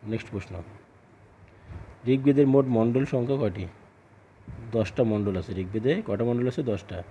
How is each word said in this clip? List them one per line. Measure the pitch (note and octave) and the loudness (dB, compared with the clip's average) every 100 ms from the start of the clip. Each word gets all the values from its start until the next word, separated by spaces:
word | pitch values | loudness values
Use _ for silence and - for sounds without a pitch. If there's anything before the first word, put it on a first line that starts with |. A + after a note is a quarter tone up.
| G#2+ | -6
নেক্সট | A2 - | -8 -6
প্রশ্ন, | G2+ - F2+ - - - - - - - - - - - - - - A#2 | -10 -10 -14 -14 -18 -20 -20 -20 -20 -20 -20 -20 -20 -18 -16 -16 -8 0
ঋগ্বেদের | C3+ C3+ C#3 C#3 | 2 4 6 6
মোট | C3+ C3 A#2 | 6 4 4
মণ্ডল | A2+ B2 C#3 | 4 2 0
সংখ্যা | C3 A#2+ C#3 | -2 -2 0
কয়টি? | A2 F#2 F2 - - - _ - - - - - - A2+ | -2 -4 -10 -12 -20 -20 _ -20 -20 -20 -18 -16 -4 -2
দশটা | G#2+ - A#2+ | -2 2 2
মণ্ডল | G#2+ G2+ F#2 | 2 0 -2
আছে | D#2+ F#2 | -4 -6
ঋগ্বেদে। | F#2 G#2+ A#2 F3 G#3+ | -4 -2 0 -2 -2
কটা | G2+ A#2 | -2 0
মণ্ডল | A#2+ B2 | 0 -2
আছে? | B2 C3 | -2 -2
দশটা। | G2+ - F2+ F2+ | -4 -6 -12 -12